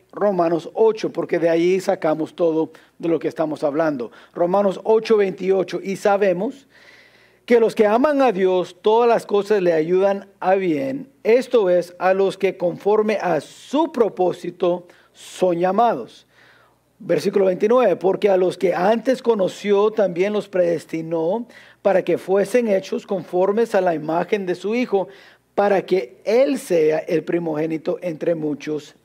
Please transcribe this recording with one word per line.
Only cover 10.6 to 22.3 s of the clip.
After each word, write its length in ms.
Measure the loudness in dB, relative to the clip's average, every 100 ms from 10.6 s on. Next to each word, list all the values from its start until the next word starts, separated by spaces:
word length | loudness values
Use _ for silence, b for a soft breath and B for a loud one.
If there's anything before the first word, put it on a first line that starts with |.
| 0 -2 -4 -8 -10 _
esto 460 | 2 2 2 2 4
es, 260 | 2 0 -2
a 160 | 0
los 240 | 2 0 0
que 180 | -4 -2
conforme 600 | -4 -2 0 0 0 -2
a 260 | -2 -4
su 500 | -4 -14 -4 -2 0
propósito 920 | 0 0 0 -2 -2 -8 -4 -2 -2 b b b
son 460 | -20 -20 -2 -2 0
llamados". 680 | 0 2 2 0 -6 -18 _ b b b b b _ -10
Versículo 460 | -4 -2 0 0 0
veintinueve, 500 | 2 2 2 2 2
"Porque 340 | 0 0 2
a 80 | 2
los 200 | 0 0
que 180 | -2 0
antes 480 | 0 0 0 -2
conoció, 680 | 0 0 -2 -4 0 2 2
también 420 | 2 0 0 -2
los 140 | -2 -2
predestinó 1000 | 0 0 -2 -6 -8 -4 -2 -2 -4 -6 B B B
para 220 | 0 2
que 140 | 0 -2
fuesen 500 | 0